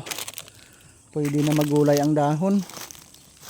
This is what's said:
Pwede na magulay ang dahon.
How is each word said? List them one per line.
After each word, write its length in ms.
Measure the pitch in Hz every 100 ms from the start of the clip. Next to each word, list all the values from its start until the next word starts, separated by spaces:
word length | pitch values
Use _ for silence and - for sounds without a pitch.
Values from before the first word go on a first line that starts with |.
| - - - - - - - - - - -
Pwede 320 | 156 147 147
na 80 | 147
magulay 480 | 147 147 147 147 143
ang 160 | 147
dahon. 480 | 151 147 151 185 202 180 - - - - - - - -